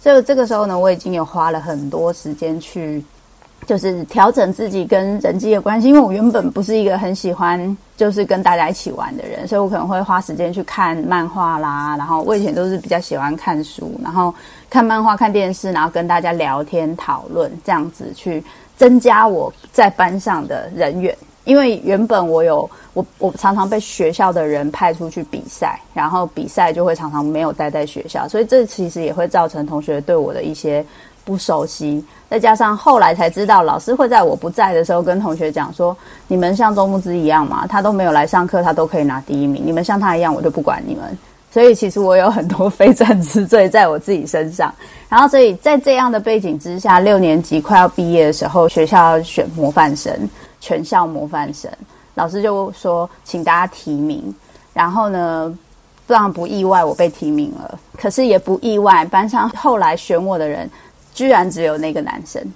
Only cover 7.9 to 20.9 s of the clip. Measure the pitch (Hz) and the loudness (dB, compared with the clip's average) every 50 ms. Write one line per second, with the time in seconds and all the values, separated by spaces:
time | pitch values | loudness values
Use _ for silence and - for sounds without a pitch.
7.9 | _ - 220 208 202 208 202 185 196 185 185 185 175 170 160 156 180 - - - | _ -2 0 0 0 -2 0 0 0 0 2 2 2 2 0 -2 -2 -6 -8 -10
8.9 | - - - - - - - - - - 190 190 214 202 202 190 202 180 165 180 | -8 -8 -8 -8 -10 -12 -12 -12 -12 -12 -8 -4 -2 -2 0 0 -2 -4 -4 -2
9.9 | 190 185 202 196 190 180 190 - 160 170 175 170 175 196 180 - - - 196 175 | -2 -4 -2 0 -2 -2 -2 -4 -6 -4 -4 -4 -4 -6 -8 -8 -4 -2 -2 -2
10.9 | 165 165 156 - 185 180 165 165 - 202 180 165 165 156 156 151 143 143 147 147 | 0 -2 -2 -2 -2 -2 -2 -4 -4 -2 -2 -2 -2 -2 -4 -4 -4 -4 -4 -4
11.9 | 151 147 143 156 165 160 156 - 220 208 202 190 151 165 175 185 190 185 139 - | -4 -6 -4 -2 -2 -2 0 0 0 0 0 -2 -2 -2 -2 -2 -4 -6 -4 -2
12.9 | 170 170 185 - 160 143 135 143 151 156 - - 170 151 156 151 - - 160 160 | -4 -4 -2 -4 -6 -4 -4 -4 -6 -4 -4 -4 -4 -4 -6 -8 -10 -12 -12 -12
13.9 | - - - - 170 185 180 175 170 - - - - - - _ - 262 233 226 | -10 -10 -10 -4 -2 0 0 0 -2 -6 -16 -20 -20 -20 -20 _ 0 2 2 2
14.9 | 220 220 220 220 208 196 247 214 202 208 196 185 185 - - 190 185 156 151 165 | 2 2 2 0 2 2 0 0 2 0 0 0 -4 -6 -6 -4 -2 -2 -2 -2
15.9 | - 185 170 175 175 170 170 175 170 170 160 143 131 139 151 151 - 170 160 156 | -2 -4 -2 0 0 0 0 -2 -2 -2 -2 -2 -2 -4 -4 -4 -4 -2 -2 -2
16.9 | 165 175 - - 139 135 - - - 165 160 135 - 165 - - 180 165 151 170 | -6 -6 -6 -6 -6 -6 -6 -8 -4 -4 -4 -4 -4 -10 -4 -2 -2 -2 -2 -6
17.9 | 165 - - - - - - 190 170 156 147 - - - - _ _ - 269 247 | -8 -12 -14 -14 -14 -10 -8 -6 -6 -6 -8 -10 -20 -20 -20 _ _ 4 6 6
18.9 | 247 247 - 240 220 214 220 226 196 165 143 - - _ _ - _ - 226 202 | 6 6 6 6 4 6 4 4 2 0 -4 -6 -8 _ _ -4 _ 4 4 4
19.9 | 190 - 185 175 180 196 190 226 190 160 143 139 139 127 - - 175 - - 147 | 4 2 0 0 0 -4 -4 -2 -4 -4 -4 -6 -8 -8 -8 -10 -4 -4 -2 -2